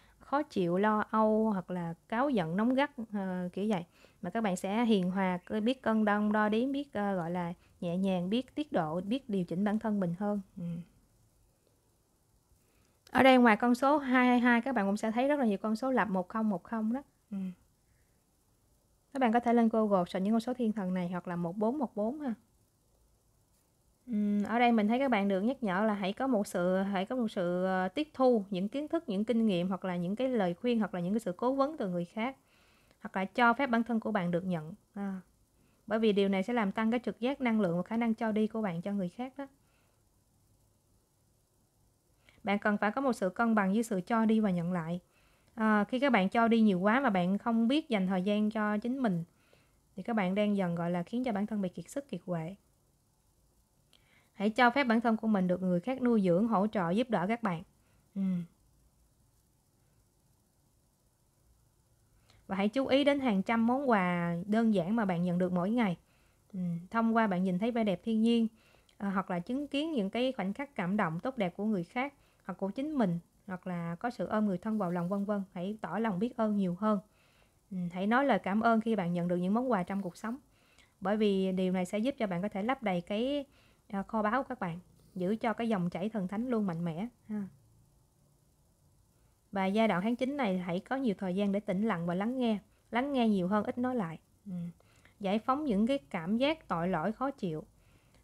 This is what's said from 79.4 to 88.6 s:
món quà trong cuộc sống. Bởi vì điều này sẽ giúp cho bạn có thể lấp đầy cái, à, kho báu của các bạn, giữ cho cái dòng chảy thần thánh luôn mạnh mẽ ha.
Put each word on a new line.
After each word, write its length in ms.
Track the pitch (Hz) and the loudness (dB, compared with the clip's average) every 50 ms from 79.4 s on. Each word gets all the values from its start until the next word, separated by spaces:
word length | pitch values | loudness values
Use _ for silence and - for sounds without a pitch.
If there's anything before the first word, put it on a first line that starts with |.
| 175 185 208 | 0 0 0
món 180 | 233 254 269 | 0 0 0
quà 120 | 233 190 175 | 0 0 -2
trong 180 | - 190 196 | -2 -6 -6
cuộc 160 | 190 175 - | -6 -8 -10
sống. 200 | - - 214 240 294 - _ _ _ _ _ _ _ - _ _ - | -10 -10 -10 -10 -10 -14 _ _ _ _ _ _ _ -20 _ _ -6
Bởi 160 | 190 185 214 | -2 -2 0
vì 340 | 214 214 208 196 190 190 190 | 2 2 2 2 2 0 0
điều 220 | 185 185 190 185 185 | 0 0 0 0 0
này 120 | 185 180 | 0 -2
sẽ 140 | 175 - 208 | -2 -2 -2
giúp 160 | 214 269 285 | -2 -2 -2
cho 100 | - 226 | -2 -2
bạn 140 | 196 175 170 | -4 -2 -2
có 80 | 190 208 | -4 -4
thể 140 | - 196 202 | -4 -4 -2
lấp 200 | 240 269 - 226 | -2 -2 -2 -2
đầy 180 | 202 180 175 | -2 -2 -2
cái, 440 | 170 - 208 214 247 269 294 285 269 - _ _ _ _ _ _ _ | -2 -4 -4 -4 -2 -2 -2 -4 -6 -8 _ _ _ _ _ _ _
à, 160 | - 208 196 190 | -10 -8 -8 -6
kho 180 | - - 220 208 | -4 -4 -2 -2
báu 200 | 214 214 269 262 | 0 0 -2 -2
của 40 | - | -4
các 100 | 254 - | -6 -6
bạn, 200 | 196 175 165 180 - _ _ _ - - - | -6 -6 -6 -8 -12 _ _ _ -20 -12 -6
giữ 200 | 185 175 185 220 | -4 -2 -2 -2
cho 180 | 220 - 226 208 | 0 -2 -2 -2
cái 160 | - 240 226 | -2 -2 -2
dòng 200 | 226 185 175 175 | 0 0 0 -2
chảy 200 | - 175 180 220 | -2 -4 -6 -4
thần 180 | - 214 185 | -4 -4 -6
thánh 220 | 185 202 214 240 262 | -4 -4 -4 -4 -2
luôn 180 | 240 220 208 | -2 -2 -2
mạnh 180 | 190 165 165 175 | -2 -4 -4 -4
mẽ 220 | 170 156 165 214 240 - _ _ - | -4 -4 -6 -8 -10 -10 _ _ -10
ha. 140 | 214 208 196 185 - _ _ _ _ _ _ _ _ _ _ _ _ _ _ _ _ _ _ _ _ _ | -8 -8 -8 -10 -14 _ _ _ _ _ _ _ _ _ _ _ _ _ _ _ _ _ _ _ _ _